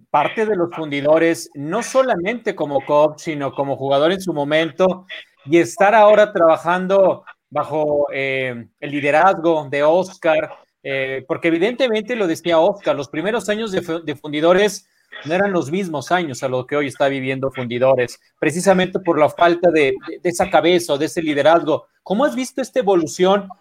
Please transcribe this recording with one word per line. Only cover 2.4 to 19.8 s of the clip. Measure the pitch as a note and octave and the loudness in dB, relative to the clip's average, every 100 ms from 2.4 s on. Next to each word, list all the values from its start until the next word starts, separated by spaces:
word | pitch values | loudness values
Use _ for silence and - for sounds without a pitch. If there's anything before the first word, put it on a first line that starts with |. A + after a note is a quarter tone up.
| A3+ | -8
como | F3 D3 C#3 | -6 -4 -4
coach, | - D3 D3+ D3+ | 0 2 2 0
sino | - D3 C#3 | -8 -6 -6
como | C3 C#3 | -4 -4
jugador | B2+ C3+ C#3 D#3 | -4 -2 2 2
en | F#3+ | 0
su | F#3 | -4
momento, | D3+ C#3+ D#3 D#3+ - F#3 F#3 - - - _ C3+ | -6 -2 0 -2 0 0 0 -8 -20 -20 _ 0
y | E3 | 2
estar | E3 - G3 | 2 2 4
ahora | A3 G#3 G#3 G#3 | 6 8 6 4
trabajando | G3+ E3 D#3 D#3+ F3+ F#3 G3 F#3 C3+ - - _ | 4 4 4 0 -2 0 4 4 2 -8 -20 _
bajo, | C#3 C#3+ D3+ D3+ D3 C#3+ | -8 -4 -2 -2 0 -2
eh, | C3+ C3+ C3+ C3 A#2+ A2 _ | -2 -4 -2 -4 -6 -12 _
el | D3 | -8
liderazgo | C#3+ C#3 D3 F#3 F#3+ E3 D#3+ C#3 | -4 0 4 4 4 0 0 -2
de | C#3+ | 0
Oscar? | D3 E3+ F#3 - E3 D#3 D#3 - _ _ | 2 2 0 -4 0 0 -2 -10 _ _
Eh, | C#3+ C3+ C3 C3 - | -8 -6 -6 -6 -8
porque | - E3+ | -4 0
evidentemente, | E3 G3 B3 C4 A3 G#3+ B3 | 0 0 0 -2 -2 -4 -4
lo | F#3+ | -2
decía | D#3 F3 E3 | -4 0 2
Oscar, | E3+ G3 - C#3 | 2 0 -4 -4
los | C3+ | -6
primeros | D3+ F3+ A3+ G#3 | -6 -4 -4 -4
años | G#3 A3+ | -6 -4
de | F#3 | -6
fu-, | D#3+ E3 | -4 -8
de | D#3 C#3 | -8 -10
fundidores | D#3 D3 D#3+ F#3 G#3 G3+ - _ _ - | -8 -2 2 2 2 -2 -12 _ _ -18
no | C#3 | -6
eran | F3 G3+ | -2 -2
los | F3+ C3+ | -2 -4
mismos | F3+ F#3+ D3+ B2+ | -4 -4 -8 -2
años | F3+ E3+ B2 | -2 -2 -6
a | C3+ | -4
lo | B2+ B2+ | -4 -4
que | D3 | -4
hoy | C#3+ | -4
está | - C#3 | -2 -2
viviendo | C#3 C3 C3+ C3+ | -2 -4 -4 -6
Fundidores, | C3 B2 A#2+ C3 C3 A#2+ - _ _ | -6 -6 0 2 2 0 -6 _ _
precisamente | D3+ D3+ F#3 F#3 F#3 - | -4 0 2 2 0 -2
por | - D3+ | -2 2
la | D3 | 2
falta | - F3 E3+ F3 | 2 2 4 2
de, | D#3 | 4